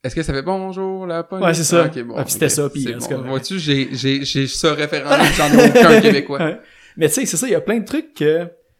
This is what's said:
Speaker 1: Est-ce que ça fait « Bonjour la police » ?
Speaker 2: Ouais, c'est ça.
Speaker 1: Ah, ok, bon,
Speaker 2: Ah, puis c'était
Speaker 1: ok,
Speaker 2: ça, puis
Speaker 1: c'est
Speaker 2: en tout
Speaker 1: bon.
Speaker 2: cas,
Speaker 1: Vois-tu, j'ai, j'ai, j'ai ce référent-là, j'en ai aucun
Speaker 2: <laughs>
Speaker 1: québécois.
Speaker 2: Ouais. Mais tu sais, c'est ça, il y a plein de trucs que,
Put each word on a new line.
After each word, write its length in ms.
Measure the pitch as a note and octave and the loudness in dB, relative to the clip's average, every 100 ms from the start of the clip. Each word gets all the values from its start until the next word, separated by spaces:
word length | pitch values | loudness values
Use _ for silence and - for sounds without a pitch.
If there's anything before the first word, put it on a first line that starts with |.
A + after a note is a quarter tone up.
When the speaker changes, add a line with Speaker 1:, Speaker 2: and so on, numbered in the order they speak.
Speaker 1:
Est-ce 120 | C3 E3 | -6 -6
que 80 | |
ça 80 | D#3 | -4
fait « 80 | C3+ | -4
Bonjour 640 | D3+ F#3+ F#3+ F#3 F#3+ F#3+ F3+ | -4 -6 -6 -8 -8 -8 -8
la 160 | E3 | -8
police » ? 220 | E3+ F#3+ F#3 | -8 -2 0
Speaker 2:
Ouais, 80 | |
c'est 100 | E3 | 0
ça. 200 | D3+ E3+ | 2 2
Speaker 1:
Ah, 40 | E3 | 2
ok, 160 | C3+ | -2
bon, 100 | A#2 A2+ | -10 -8
Speaker 2:
Ah, 60 | |
puis 80 | C3+ | -6
c'était 120 | - D3 | -2 0
Speaker 1:
ok, 60 | |
Speaker 2:
ça, 180 | D3+ C#3+ | 0 -2
puis 140 | C#3+ | -4
Speaker 1:
c'est 120 | B2+ B2 | -6 -6
Speaker 2:
en 40 | |
tout 100 | A#2+ C3 | -8 -8
Speaker 1:
bon. 80 | |
Speaker 2:
cas, 60 | C3 | -6
Speaker 1:
Vois-tu, 300 | C3+ C3+ F#3+ | -6 -6 -6
j'ai, 300 | D3+ C#3 C3 | -2 -2 -2
j'ai, 320 | C3 C3+ C#3 | -4 -4 -2
j'ai 240 | C3+ D3+ C3 | -4 -4 -4
ce 200 | - E3 | -2 -2
référent-là, 560 | D3 D3 D3+ C#3 C#4+ D3+ - | 0 -4 -4 0 2 2 2
j'en 160 | D3 F#3+ | 4 6
ai 120 | A#3 | 8
aucun 320 | B3 A3+ A3 | 8 8 8
Speaker 2:
<laughs> 0 | |
Speaker 1:
québécois. 380 | A3 F3+ - C#3 | 6 2 0 -4
Speaker 2:
Ouais. 200 | D#3+ - _ _ _ - | -4 -6 _ _ _ -2
Mais 100 | D#3 | 0
tu 60 | C4 | 0
sais, 100 | B3+ | -4
c'est 120 | E3 | -4
ça, 100 | C4 | -2
il 40 | |
y 40 | E3+ | -2
a 60 | |
plein 180 | - A3+ | 0 -4
de 60 | - | -2
trucs 280 | C#4+ - | -6 -6
que, 340 | - D3+ D#3+ E3+ _ _ | -2 -2 0 -4 _ _